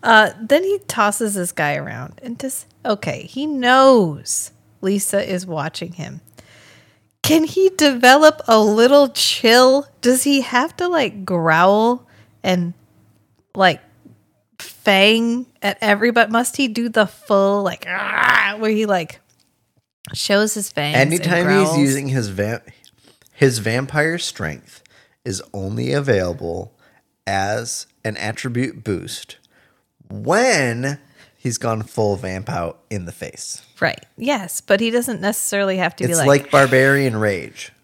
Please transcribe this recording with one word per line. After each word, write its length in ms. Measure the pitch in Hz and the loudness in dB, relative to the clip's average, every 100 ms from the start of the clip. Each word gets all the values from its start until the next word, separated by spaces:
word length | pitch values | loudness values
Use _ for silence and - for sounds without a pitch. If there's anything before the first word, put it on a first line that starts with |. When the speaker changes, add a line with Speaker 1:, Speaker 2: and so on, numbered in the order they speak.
Speaker 1:
Uh, 300 | - 220 214 - | 4 4 4 -2
then 240 | 226 285 | 0 0
he 160 | 381 403 - | 2 -4 -6
tosses 460 | - 208 208 220 | -2 0 0 -4
this 180 | 202 175 | -4 -6
guy 240 | - 151 143 | -4 -4 -4
around 440 | 143 113 127 - | -6 -12 -14 -16
and 160 | - 233 | -14 -10
just, 280 | 269 - - _ 254 | -10 -10 -14 _ -12
okay, 380 | 208 - - | -8 -8 -10
he 220 | - - 302 | -12 -10 -8
knows 1040 | 285 247 254 269 254 175 143 - - - _ _ _ | -4 2 6 8 6 4 -4 -8 -8 -8 _ _ _
Lisa 460 | 190 202 196 202 - | -4 -2 -2 -4 -4
is 180 | 185 185 | -6 -6
watching 460 | 160 135 - 175 | -8 -8 -8 -14
him. 280 | 170 156 139 _ _ - - - - _ _ _ _ | -14 -14 -14 _ _ -20 -20 -20 -20 _ _ _ _
Can 200 | - 311 | 0 2
he 260 | 311 370 381 | 2 2 0
develop 720 | 381 302 254 247 269 311 302 - | 4 0 4 6 8 6 4 2
a 120 | 220 | 4
little 500 | 214 214 240 285 277 | 4 4 6 6 4
chill? 760 | - - - 233 233 254 269 277 _ | 2 -4 0 4 6 6 4 0 _
Does 200 | 240 254 | 0 2
he 180 | 285 277 | 2 0
have 360 | 254 247 311 - | 2 -2 -2 -4
to, 100 | 359 | -2
like, 380 | 349 240 208 185 | -2 -2 -6 -6
growl 800 | 180 165 160 185 208 226 247 _ _ _ _ | -2 2 4 6 4 2 0 _ _ _ _
and, 320 | 190 185 175 180 _ _ _ _ _ _ _ - | -2 -2 -2 -8 _ _ _ _ _ _ _ 2
like, 260 | 190 139 _ _ - _ _ _ _ _ | 2 2 _ _ -20 _ _ _ _ _
fang 880 | - - - 196 202 226 233 240 254 _ | -20 -4 2 4 4 4 0 -4 -8 _
at 160 | 202 202 | -6 -4
everybody? 500 | 214 202 233 233 214 | 0 0 2 2 2
Must 240 | 226 240 - | 2 -2 -2
he 120 | 269 | -4
do 200 | 214 233 | -2 -2
the 200 | 226 202 | 0 0
full, 560 | - - 202 196 202 | -2 -2 2 2 0
like, 220 | 196 - - | -2 -6 -10
"Ah," 680 | 185 202 - - 240 196 214 | -8 -4 0 2 2 2 -2
where 100 | 220 | -2
he, 160 | 214 214 | -2 0
like, 360 | 190 160 - _ _ _ _ _ _ _ _ - | -2 -2 -12 _ _ _ _ _ _ _ _ -16
shows 400 | - - 202 214 | -10 -2 0 0
his 180 | 220 196 | -4 -8
fangs 260 | - 147 151 | -6 -2 2
and 140 | 139 | 2
Speaker 2:
Anytime 340 | 156 170 175 180 | 2 0 0 2
Speaker 1:
growls? 240 | 196 190 | 2 2
Speaker 2:
he's 80 | 156 | 2
using 300 | 139 135 139 | 2 0 -2
his 200 | 131 107 | -2 -4
vamp-, 400 | 98 104 117 - _ _ _ _ _ _ | -4 -4 -4 -12 _ _ _ _ _ _
his 240 | _ 135 117 | _ 2 2
vampire 640 | 107 117 135 151 151 170 | -4 -4 -4 -2 -2 -2
strength 640 | - - 82 69 _ - _ _ _ _ | -8 -8 -10 -10 _ -20 _ _ _ _
is 180 | - 95 - | -10 -10 -10
only 420 | 98 98 110 123 | -10 -8 -6 -4
available 840 | 139 139 104 90 85 85 85 - _ _ _ _ _ - | -4 0 0 0 -6 -8 -10 -12 _ _ _ _ _ -6
as 640 | 98 98 110 117 - - _ | -4 -2 -4 -6 -10 -14 _
an 120 | 110 104 | -10 -8
attribute 680 | 104 107 131 120 127 - | -8 -8 -8 -4 -6 -6
boost 540 | 110 95 - - - - _ _ _ _ _ _ _ | -6 -6 -6 -14 -16 -20 _ _ _ _ _ _ _
when 880 | 101 104 190 254 196 131 117 131 143 _ _ _ _ | -12 -2 0 2 2 0 -2 -6 -8 _ _ _ _
he's 220 | 127 113 | -8 -4
gone 240 | 120 110 | -4 -4
full 340 | 107 - 107 98 | -6 -2 -2 -2
vamp 320 | 92 92 107 | -6 -8 -8
out 360 | 92 85 - _ | -6 -6 -10 _
in 140 | 104 87 | -10 -10
the 60 | |
face. 520 | - - - - - _ _ | -12 -14 -14 -14 -16 _ _
Speaker 1:
Right. 260 | 160 - _ - | -6 -6 _ -10
Yes, 440 | 240 269 180 - | -6 -6 -6 -12
but 180 | - 202 | -2 0
he 120 | 226 | 0
doesn't 280 | 240 240 214 | -2 -4 -4
necessarily 580 | 190 214 - 202 196 185 | -4 -4 -6 -2 -2 -2
have 180 | 185 - | -4 -4
to 80 | 123 | -4
be 60 | |
Speaker 2:
It's 80 | 165 | 0
Speaker 1:
like, 80 | 139 | 2
Speaker 2:
like 240 | 143 - | 2 4
barbarian 680 | 143 135 131 135 139 135 110 | 2 4 4 4 2 0 0
rage. 540 | 107 95 58 - - _ | -2 -2 -6 -16 -18 _